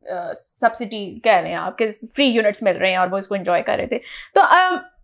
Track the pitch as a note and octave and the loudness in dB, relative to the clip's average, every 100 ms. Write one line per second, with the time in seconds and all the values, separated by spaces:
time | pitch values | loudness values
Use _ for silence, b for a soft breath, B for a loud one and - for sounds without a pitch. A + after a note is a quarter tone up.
0 | - F3+ F3 - - - A#3 A#3 A#3 A3 | -12 -10 -8 -10 -14 -2 -2 -2 -8 -8
1 | G3 A3+ A#3 F#3+ D#3+ E3+ F3+ - A3 G#3+ | -10 -4 2 2 2 -6 -6 -2 -4 -4
2 | A#3 - C4 A3+ A3 G#3 G#3 F3 F#3+ F#3 | -8 0 2 2 2 2 0 0 0 0
3 | F3+ G3 F#3+ G3 F#3 F3 - - - - | 0 -2 -4 -4 0 0 0 -2 -2 -6
4 | B B B - F#4+ F4 F#4 F4+ - _ | B B B 4 6 6 4 0 -6 _